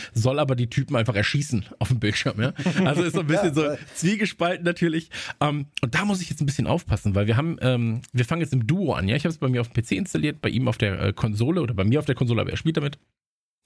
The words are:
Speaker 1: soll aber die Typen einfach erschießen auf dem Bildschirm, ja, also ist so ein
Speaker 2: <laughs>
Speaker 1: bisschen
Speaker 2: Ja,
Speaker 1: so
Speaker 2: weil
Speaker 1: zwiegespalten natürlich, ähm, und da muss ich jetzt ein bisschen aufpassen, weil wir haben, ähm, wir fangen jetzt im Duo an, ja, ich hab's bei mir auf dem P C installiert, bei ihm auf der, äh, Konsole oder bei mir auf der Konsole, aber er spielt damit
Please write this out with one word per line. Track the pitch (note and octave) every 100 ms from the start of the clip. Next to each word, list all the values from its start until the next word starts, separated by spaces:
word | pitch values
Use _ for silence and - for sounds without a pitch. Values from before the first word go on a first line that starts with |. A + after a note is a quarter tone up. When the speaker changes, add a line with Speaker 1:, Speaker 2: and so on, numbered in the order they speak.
| -
Speaker 1:
soll | A#2 A#2+ C#3+
aber | C#3 B2
die | A#2+
Typen | - B2 B2+
einfach | A2
erschießen | G2+ G#2 C#3 - G#2+ - -
auf | -
dem | A#2+
Bildschirm, | G#2+ - C3+ G#2
ja, | B2+ - F#3 E3 F#3
also | D3
ist | E3+
so | F3
ein | D3+
Speaker 2:
<laughs> |
Speaker 1:
bisschen | F3 F#3+
Speaker 2:
Ja, |
Speaker 1:
so | D3 D3
Speaker 2:
weil | C#3+ -
Speaker 1:
zwiegespalten | - E3 G#3+ G#3 - E3+ F3+
natürlich, | E3+ E3+ E3+ D#3+ D#3+ - - -
ähm, | D3+ D3 C#3+ -
und | B2+
da | D#3 G3+
muss | F#3
ich | E3
jetzt | -
ein | C#3+
bisschen | C#3 F2+
aufpassen, | D#3 - G#2+ G#2
weil | F#2+ G#2
wir | A#2
haben, | E3 E3
ähm, | B2+ B2 A#2 A2+ -
wir | B2
fangen | A#2+ E3
jetzt | D#3+
im | C3+ A2
Duo | F3+ E3
an, | D2+ F#2+
ja, |
ich | C#3 E3+
hab's | D#3+
bei | C3+
mir | B2
auf | A#2
dem |
P | -
C | A2+ -
installiert, | F#3+ D#3+ D3+ D3
bei | -
ihm | A2+ C3
auf | -
der, | G#2 F#2
äh, | G2
Konsole | - A#2 G#2 A#2+ F#3
oder | B2
bei | G#2
mir | G2 C#3+
auf | D3
der |
Konsole, | B2 B2 A2+
aber | F#2+
er | -
spielt | D#3+ D#3+
damit | D3 - _ _ _ _ _ _